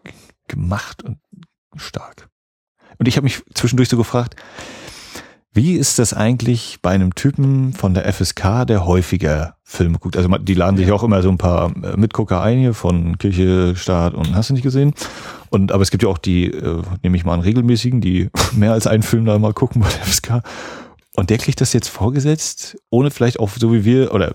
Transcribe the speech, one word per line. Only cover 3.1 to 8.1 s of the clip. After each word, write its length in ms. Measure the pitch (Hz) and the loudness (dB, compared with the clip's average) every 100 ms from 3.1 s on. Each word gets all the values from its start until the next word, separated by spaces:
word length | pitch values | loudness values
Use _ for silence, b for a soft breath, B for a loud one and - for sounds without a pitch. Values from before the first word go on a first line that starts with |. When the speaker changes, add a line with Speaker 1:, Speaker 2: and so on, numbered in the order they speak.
| 131 | 2
Speaker 1:
hab 60 | |
mich 180 | 135 - - | 0 -2 -10
zwischendurch 380 | - 120 123 123 | -4 0 2 2
so 80 | 117 | 2
gefragt, 380 | 107 123 120 B B B B B B B B B B B _ | 0 -2 -4 B B B B B B B B B B B _
wie 200 | 104 151 | 0 2
ist 240 | 165 139 - | 2 2 2
das 160 | 113 | 0
eigentlich 640 | 101 107 123 117 117 - - | 2 0 2 0 -2 -4 -4
bei 120 | 90 | 0
einem 220 | 95 92 | 2 2
Typen 600 | - 139 143 135 135 131 | 0 -2 2 2 2 0
von 180 | 123 98 | -2 0
der 140 | 92 | 0
F 140 | 92 | 0